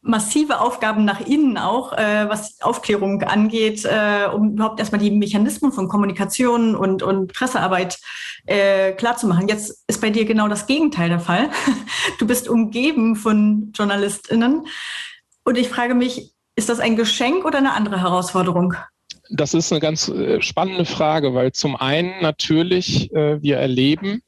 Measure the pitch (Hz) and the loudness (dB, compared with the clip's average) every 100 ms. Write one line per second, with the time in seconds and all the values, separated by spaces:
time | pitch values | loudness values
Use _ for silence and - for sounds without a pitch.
0 | - 220 214 294 302 262 226 - 214 208 | 0 0 2 0 2 2 0 0 -2 2
1 | 208 196 233 294 285 196 170 233 254 - | 2 0 0 2 2 2 0 -2 -2 -2
2 | 214 208 208 214 - - - 240 - 208 | 2 2 0 -2 -6 -4 -2 -2 0 0
3 | 196 202 - 208 214 226 220 214 214 214 | 2 -2 0 2 2 2 0 0 -2 0
4 | 208 202 202 214 214 208 220 214 214 208 | 2 0 0 2 0 2 -2 -2 -2 0
5 | 208 208 202 208 226 - 277 - 190 208 | 2 2 2 2 0 2 -2 0 -2 0
6 | 196 - 196 - 247 240 226 214 190 190 | 0 -2 -4 0 2 2 2 2 0 0
7 | - 190 185 - 254 254 180 185 185 - | 0 -2 -2 -4 -4 -2 0 0 -2 -8
8 | - - - - - 202 196 196 190 190 | -14 -14 -14 -14 -2 2 4 4 2 0
9 | 233 240 220 175 202 214 - - - 214 | -2 0 2 2 2 -2 -4 -12 -6 -2
10 | 220 214 214 220 214 208 - 277 311 226 | 0 0 2 2 2 -2 -2 0 0 0
11 | 170 170 170 175 285 - - 226 - - | 0 0 0 0 0 -2 -2 -2 -4 -4
12 | - - 220 247 - 233 214 226 277 302 | -4 -2 0 0 0 0 0 0 0 2
13 | 226 214 226 214 208 214 214 - 208 202 | 0 0 2 4 4 2 -2 -4 -2 0
14 | 202 202 - 226 240 311 320 - - - | -2 -4 -2 2 2 0 -4 -12 -12 -12
15 | - - _ _ - 247 254 - 240 247 | -14 -18 _ _ -2 0 0 -2 0 2
16 | 247 - - _ _ - 214 233 233 220 | 0 -4 -14 _ _ -6 -2 0 0 2
17 | 220 - 240 359 320 294 269 214 208 196 | 2 0 0 0 0 2 2 2 -2 0
18 | 180 180 180 185 180 175 180 - - _ | 0 0 0 0 0 2 0 -2 -10 _
19 | _ - _ - 147 165 160 160 156 156 | _ -20 _ -2 0 0 2 0 0 -2
20 | - - 135 - - - 185 185 170 - | -4 -2 0 0 0 -2 -2 -2 -2 0
21 | 156 160 143 127 131 - 147 135 131 151 | 0 2 0 2 0 0 -4 -2 0 0
22 | 175 190 165 151 - 156 180 180 180 - | -2 -2 -2 -2 0 2 2 0 0 -2
23 | - 156 151 151 147 131 135 127 135 160 | 0 0 0 0 0 0 0 0 0 0
24 | 196 220 | -4 -6